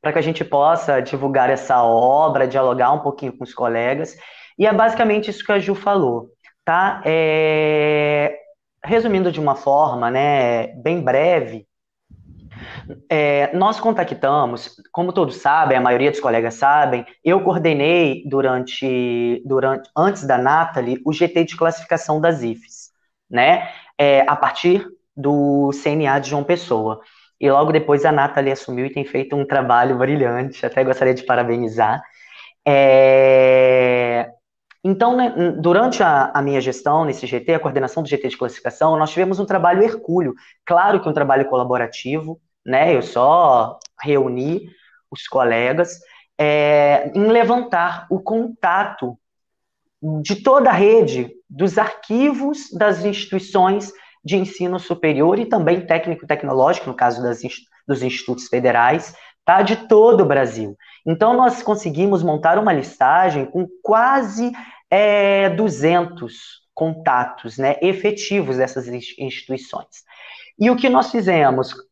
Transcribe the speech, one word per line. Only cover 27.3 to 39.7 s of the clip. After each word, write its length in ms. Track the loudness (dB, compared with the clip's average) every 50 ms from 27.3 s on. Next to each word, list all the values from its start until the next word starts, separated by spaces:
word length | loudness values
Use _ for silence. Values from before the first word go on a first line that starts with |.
| _ _
E 100 | 0 2
logo 220 | 4 4 2 2
depois 340 | 0 0 2 2 0 2 2
a 60 | 0
Nathalie 400 | 2 2 0 0 0 -2 -2 -2
assumiu 340 | -4 -6 -8 -10 -6 -6 -6
e 80 | -6 -6
tem 120 | -8 -8
feito 300 | -6 -6 -6 -6 -4 -4
um 100 | -4 -4
trabalho 520 | 0 -2 -2 2 2 2 2 2 2 0
brilhante, 680 | 0 0 0 0 0 0 -2 -2 -4 -6 -8 -8 -8 -8
até 180 | -4 -2 -2 0
gostaria 300 | 0 0 0 0 0 0
de 100 | -2 -2
parabenizar. 760 | -2 0 0 0 -2 -2 -2 -4 -4 -2 0 0 0 0 -4 -8 -18 _ _ -20 -20 -20 -20 -20 -20 _ _ _
É... 1600 | 2 4 4 6 6 8 8 8 8 6 6 6 6 6 6 6 6 6 6 6 6 4 4 4 2 2 0 0 0 -2 -2 -4 -6 -12 _ _ _ _ _ _ _ _ _ -2
Então, 320 | -2 0 2 2 0 2
né, 180 | 0 0 -2 0 -2 -2 -2 -2 0
durante 440 | 2 2 4 4 2 0 0 0 2
a, 280 | 2 4 2 2 0 0
a 80 | -2
minha 200 | -2 0 -2 -2
gestão 440 | -2 -2 -6 -4 -2 0 0 0 0
nesse 200 | -2 -4 -6 -8
G 140 | -6 -6 -4
T, 140 | -2 0 -2
a 60 | 0
coordenação 440 | -2 -2 -2 -2 -4 -2 -4 -8 -4
do 60 | -4
G 80 | -4
T 100 | -4 -4
de 100 | -8 -6
classificação, 600 | -6 -8 -8 -8 -8 _ -10 -2 0 2 2 2
nós 140 | 2 0 -2
tivemos 280 | 0 -2 -2 0 -2 -4
um 60 | -2
trabalho 380 | -2 0 2 2 2